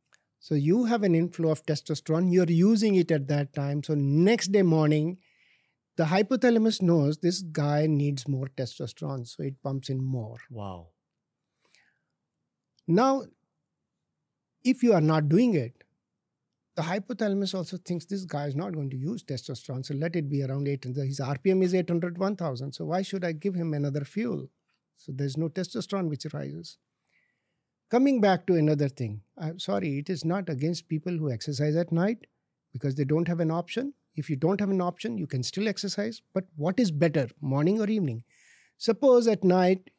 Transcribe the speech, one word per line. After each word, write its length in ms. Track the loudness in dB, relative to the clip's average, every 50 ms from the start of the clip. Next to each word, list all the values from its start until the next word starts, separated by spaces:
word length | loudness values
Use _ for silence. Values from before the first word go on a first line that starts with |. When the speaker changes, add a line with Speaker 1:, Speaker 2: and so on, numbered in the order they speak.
| _ _ _ _ _ _ _ _
Speaker 1:
So 160 | -6 -2 -2
you 300 | 0 2 2 2 4 4
have 180 | 2 2 2 2
an 100 | 4 4
inflow 380 | 4 2 0 -2 -2 0 0
of 140 | 0 0 -2
testosterone, 680 | -4 -4 -4 -4 -4 -6 -4 -2 -2 0 2 2 4 4
you're 120 | 4 4
using 500 | 4 4 6 6 6 6 4 4 4 4
it 160 | 4 4 4
at 160 | 2 0 0 0
that 260 | -2 -2 -2 -4 -4
time. 300 | -4 -4 -2 -4 -4 -4
So 100 | -2 0
next 580 | 0 2 4 4 6 6 6 4 2 2 2
day 120 | 4 4 6
morning, 540 | 6 6 4 4 4 4 2 2 0 -4 -8 _ _ _ _ _ _ _ _ _ _ _ _ _ _ _
the 100 | -2 0
hypothalamus 760 | 2 4 2 2 2 0 2 4 4 4 4 4 2 2 2
knows 380 | 2 4 4 4 4 2 0 0
this 240 | 0 -2 -2 -2 -6
guy 420 | -6 -4 -2 0 0 2 2 2
needs 420 | 2 2 2 2 0 -2 -2 -4 -4
more 200 | -4 -4 -4 -6 -6 -6
testosterone, 680 | -6 -6 -6 -8 -10 -10 -10 -8 -8 -8 -8 -8 -10 -12
so 160 | -12 -10 -8
it 180 | -8 -8 -8
pumps 280 | -8 -6 -6 -6 -6 -6
in 140 | -6 -4 -4
more. 340 | -4 -4 -6 -6 -8 -12 -16 -18 -16
Speaker 2:
Wow. 380 | -12 -10 -10 -10 -10 -12 -16 -20 _ _ _ _ _ _ _ _ _ _ _ _ _ _ _ _ _ _ _ _ _ _ _ _ _ _ _ _ _ _ _ _ _ _ _ _ _ _ _ 0
Speaker 1:
Now, 380 | 2 4 4 4 2 0 -2 -8 -16 _ _ _ _ _ _ _ _ _ _ _ _ _ _ _ _ _ _ _ _ _ _ _ _ _ 0
if 180 | 0 2 4
you 120 | 4 6 6
are 80 | 6
not 280 | 6 4 4 4 4 4
doing 240 | 6 6 6 4 4
it, 300 | 2 0 -2 -8 _ _ _ _ _ _ _ _ _ _ _ _ _ _ _ _ _ _ _ _
the 60 | -6
hypothalamus 720 | -4 -4 -4 -4 -6 -8 -6 -2 -2 0 0 0 -2 -2 -4
also 240 | -6 -6 -6 -10 -10
thinks 280 | -8 -6 -6 -6 -6
this 200 | -8 -8 -8 -8
guy 220 | -6 -6 -6 -4 -4
is 80 | -4
not 180 | -4 -6 -6 -6
going 160 | -6 -6 -6
to 80 | -6 -6
use 260 | -6 -6 -6 -8 -8
testosterone, 600 | -8 -10 -8 -8 -10 -12 -12 -10 -10 -10 -10 -8
so 80 | -8 -6
let 220 | -4 -4 -4 -4
it 120 | -4 -4 -4
be 100 | -4 -4
around 260 | -4 -4 -4 -4 -4 -4
eight 160 | -4 -6 -6
hundred. 220 | -8 -6 -6 -6
His 140 | -4 -4 -6
R 180 | -4 -4 -6 -2
P 140 | 0 2
M 100 | 2 2
is 140 | 2 2 2
eight 120 | 0 0 0
hundred, 260 | -2 -2 -2 -4 -4 -4
one 180 | -4 -4 -2
thousand, 380 | -4 -4 -6 -6 -6 -8 -10 -10
so 120 | -8 -6
why 180 | -4 -4 -4 -4
should 200 | -4 -6 -4 -4
I 80 | -4
give 220 | -4 -4 -4 -4 -2
him 220 | -2 -2 -2 -2
another 280 | -2 -2 -2 -2 -4 -6
fuel? 460 | -6 -6 -6 -4 -4 -4 -6 -8 -12 _ _ _ _ _ _ _ _ _ _
So 140 | _ -12 -8
there's 220 | -6 -4 -4 -2 -2
no 100 | -4 -4
testosterone 600 | -4 -6 -8 -6 -6 -8 -6 -4 -4 -4 -2 -4
which 160 | -4 -6 -8 -10 -10
rises. 460 | -10 -10 -10 -10 -12 -14 -16 -20 _ _ _ _ _ _ _ _ _ _ _ _ _ _ _ _ _ _ _ _ _ _ _
Coming 280 | 2 2 4 4 4 4
back 280 | 4 4 4 2 2 2
to 80 | 2
another 340 | 4 4 4 2 2 0 -2
thing, 320 | -2 -4 -6 -6 -6 -10 -14 _ _ -10
I'm 220 | -8 -8 -8 -8
sorry, 400 | -6 -4 -4 -2 -2 -2 -4 -4
it 100 | -6 -6
is 160 | -6 -4 -2
not 240 | -2 -2 -2 -4 -6
against 400 | -4 -4 -2 -2 -4 -4 -6 _
people 260 | -6 -4 -4 -4 -4
who 160 | -4 -4 -4
exercise 440 | -4 -4 -6 -6 -4 -2 0 0 0
at 160 | 0 0 0
night 340 | 0 2 2 2 0 -4 -8 _ _ _ _ _ _ _ _ _
because 240 | -10 -6 -4 -4 -2
they 80 | -2 0
don't 240 | 0 0 0 0 0
have 120 | 0 0
an 120 | 0 0
option. 420 | 0 -2 -4 -4 -6 -6 -6 -6 -8 _ _ _ _
If 140 | -10 -6 -4
you 60 | -2
don't 240 | 0 0 0 2 0
have 100 | 0 0
an 120 | 0 0
option, 360 | 0 -2 -4 -6 -6 -6 -6 -6
you 80 | -6
can 160 | -4 -4 -4
still 260 | -4 -4 -4 -2 -2 -2
exercise. 540 | -2 -4 -6 -6 -4 -4 -6 -6 -8 -10 -16 _ -6
But 120 | -6 -6 -6 _
what 240 | -4 -2 0 2 2
is 120 | 2 2
better, 380 | 2 2 2 2 2 0 -2 -2 -4 _
morning 400 | -4 -2 0 2 2 2 2 2
or 60 | 0 0
evening? 360 | 0 0 0 -2 -4 -6 -10 _ _ _ _ _ _ _ _ _ _ _
Suppose 500 | -2 -2 0 4 6 6 6 8 6 4
at 160 | 2 4 4
night 460 | 4 4 6 6 4 4 2 -2 -8 _